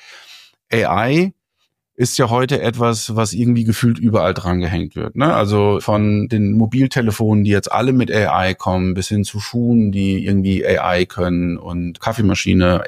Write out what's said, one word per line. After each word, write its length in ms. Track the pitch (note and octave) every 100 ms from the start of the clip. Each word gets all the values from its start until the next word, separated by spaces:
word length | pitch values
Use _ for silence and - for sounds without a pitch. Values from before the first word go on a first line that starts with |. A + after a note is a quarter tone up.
| - - - - - _ _
A 380 | A2+ F#2 F2+ A#2
I 240 | D#3 F#3+ - _ _ _ _ _ -
ist 220 | B2 -
ja 100 | A#2
heute 320 | A#2+ B2+ C#3
etwas, 540 | A2+ A2+ A#2 A2+ -
was 180 | A2 G#2+
irgendwie 300 | F#2 A#2+ A#2+
gefühlt 380 | A2+ G#2+ A#2+ A#2
überall 340 | A#2 G#2 F2
dran 240 | F2+ F2+ F2+
gehängt 380 | F2 F2 D#2 -
wird, 180 | D2+
ne? 180 | A#2 D3+
Also 460 | A2 G2+ G#2 G#2 G2+
von 480 | - G#2 G#2 G#2 G#2
den 220 | A2 G2+
Mobiltelefonen, 920 | G#2+ G#2+ C3 C3+ C3 A2+ G#2 A2 G#2+
die 80 | G2+
jetzt 180 | G2 -
alle 220 | - B2+
mit 180 | C3 A#2
A 380 | G#2+ G2 F2+ F#2
I 60 | F#2
kommen, 380 | G2 F#2 F#2
bis 120 | F2+ -
hin 160 | G#2
zu 160 | G2 G#2
Schuhen, 540 | - A#2+ A#2+ A#2 G#2
die 320 | G2 G2 F#2+ F2
irgendwie 400 | G2 F#2+ F#2 -
A 300 | F#2 F2+ F2+
I 100 | F2+
können 500 | - F2+ F2 F2 E2+
und 440 | F2 F2 F2 E2
Kaffeemaschine. 800 | A2+ A2+ G2+ F#2+ F#2+ F#2 F2+ F2+